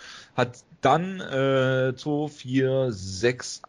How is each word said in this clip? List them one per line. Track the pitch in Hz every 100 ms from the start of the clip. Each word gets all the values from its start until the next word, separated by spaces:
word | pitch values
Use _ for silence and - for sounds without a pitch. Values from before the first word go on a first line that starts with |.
| - - - -
Hat | 123 - _ -
dann, | 131 151 185 190
äh, | - 135 135 135 131 131 131 127
zwei, | 151 147 151
vier, | 147 127 131 131 131 127
sechs, | 101 95 95 120 123 - -